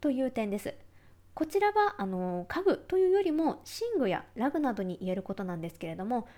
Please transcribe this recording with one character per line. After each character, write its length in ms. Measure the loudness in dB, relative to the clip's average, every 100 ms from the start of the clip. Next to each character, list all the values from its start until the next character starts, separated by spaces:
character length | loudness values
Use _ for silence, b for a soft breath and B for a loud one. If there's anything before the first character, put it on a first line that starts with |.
と 100 | 0
い 120 | 2
う 80 | 0
点 200 | -2 -2
で 80 | -2
す。 160 | -4 -10 b b b b -16
こ 120 | -6 0
ち 120 | 2
ら 100 | 4
は、 280 | 4 2 2
あ 80 | -4
の、 380 | -2 -2 -2 -4
家 140 | 0
具 160 | 2 2
と 200 | 2 4
い 100 | 6
う 20 |
よ 120 | 4
り 100 | 4
も 300 | 2 0 0 -8 -6 -2
寝 40 | 2
具 100 | 2
や 160 | 0 -4
ラ 160 | -2 -2
グ 100 | 0
な 140 | -2
ど 80 | -2
に 160 | -4 -4
言 100 | -4
え 40 |
る 80 | -4
こ 120 | -4
と 100 | -6
な 100 | -6
ん 60 | -6
で 100 | -8
す 80 | -8
け 100 | -10
れ 80 | -6
ど 80 |
も、 240 | -2 -2 -4